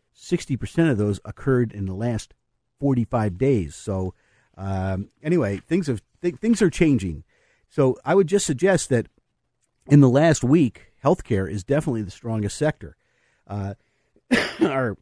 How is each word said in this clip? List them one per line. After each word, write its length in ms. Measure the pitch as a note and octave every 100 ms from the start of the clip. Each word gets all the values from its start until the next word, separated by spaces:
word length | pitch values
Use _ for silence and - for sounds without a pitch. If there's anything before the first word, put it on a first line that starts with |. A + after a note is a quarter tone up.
| _
sixty 420 | _ - F3 - C3
percent 340 | G#2+ - E3
of 80 | A2
those 220 | G#2 F#2+ -
occurred 480 | - C#3 B2+ A#2
in 140 | G2+ F#2+
the 60 |
last 400 | F#2 A#2+ A2 - _ _ _ _ _
forty-five 580 | C#3 B2+ A2 B2 G#2+ F2+
days. 380 | C3 B2 D#2 -
So, 380 | - F#2+ F#2+ - _ _ _ -
um, 520 | G2 F#2+ F#2+ F#2+ G#2 _
anyway, 360 | D#3 F3 G#2+ G2+
things 300 | - F3 D3
have, 140 | A2+ - _
th-, 140 | F3+ C#3+
things 260 | A3+ A#3
are 80 | F#3+
changing. 560 | - E3 C3 F#2 D#2 - _ _ _ _
So 300 | - C3+ B2+ -
I 100 | F#3
would 120 | E3+
just 180 | G3 -
suggest 420 | C3+ F#3+ F#3 -
that 180 | B2 A2 _ _ _ _ _ _ _ -
in 120 | C#3+
the 100 | C3+
last 320 | B2+ E3 D3+
week, 520 | B2 D#3+ B2 - - _
healthcare 480 | C#3 F#3 - G2+ F#2+
is 120 | G2
definitely 400 | - C#3+ D3+ A2+
the 80 | G2+
strongest 440 | - A#2 A2+ G2+ -
sector. 400 | D#3 - - - _ _ _ _ _
Uh, 260 | G2+ G2 - _ _ _ _ _
<coughs> 320 | B3+ - -
our 340 | G3 C3+ B2 G2